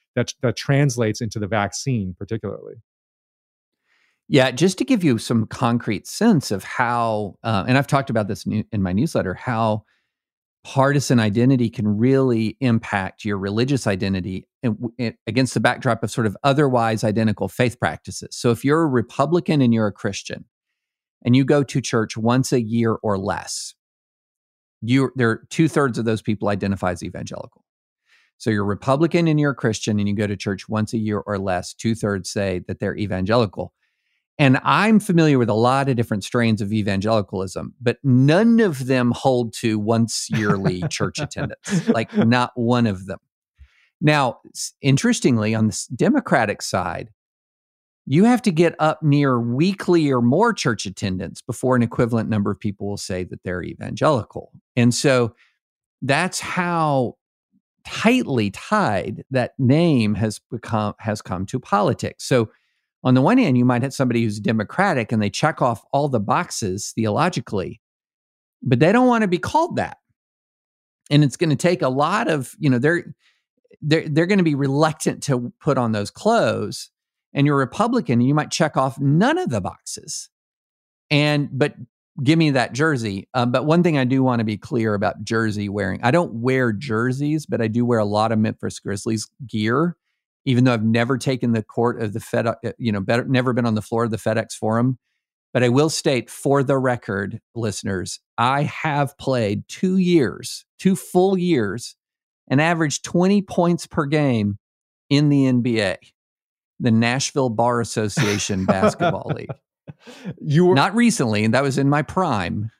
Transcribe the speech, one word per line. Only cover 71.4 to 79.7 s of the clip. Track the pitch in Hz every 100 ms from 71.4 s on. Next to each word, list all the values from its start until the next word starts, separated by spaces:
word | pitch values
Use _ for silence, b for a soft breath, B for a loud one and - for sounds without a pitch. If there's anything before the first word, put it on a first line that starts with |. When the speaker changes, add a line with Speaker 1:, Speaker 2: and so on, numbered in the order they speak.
| 165 135
Speaker 2:
take | 175 180
a | 135
lot | 131 151 208 240
of, | 156 127 -
you | 151
know, | 123
they're, | 143 175 - - _ _ _ _ _ -
they're, | 151 156 160
they're | 147 175
gonna | 208
be | 165
reluctant | 139 139 139 156 151 - -
to | - 127 120 -
put | 156 131
on | 120
those | 107 101
clothes. | - 208 233 131 104 107 - - _ _ _ _
And | - 143
you're | 143
a | 127
Republican | - 226 240 - 117
and | 127
you | 151
might | -
check | - 156 147
off | 135 127
none | 139 156 240 330
of | 359
the | 113
boxes. | 90